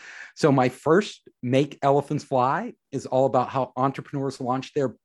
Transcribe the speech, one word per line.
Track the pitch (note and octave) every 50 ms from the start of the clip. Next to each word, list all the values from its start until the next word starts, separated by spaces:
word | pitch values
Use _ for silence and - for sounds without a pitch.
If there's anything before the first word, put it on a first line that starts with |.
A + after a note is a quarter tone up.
| - - - - - - -
So | - - D3+
my | C3+ C3+ B2+ B2+
first, | - - - D3 D#3+ G3 G#3 - - - _ - _ _
Make | - B2 C3 C3 D3 C#3+ - -
Elephants | - C#3 C#3 C#3+ C#3 - D#3 C#3 -
Fly, | - C#3+ B2+ B2 C3 D3 F3 A3+ A#3+ - _ _ _
is | - B2+ -
all | - C3 C3 C3+
about | C3 A2+ B2+ B2 -
how | - C3+ B2+ - -
entrepreneurs | B2+ C3 C#3 C3 - - - - C#3 C3+ C3+ B2+ -
launch | C3+ A#2+ B2+ C3 B2+ - -
their | D3+ C3+ B2 - _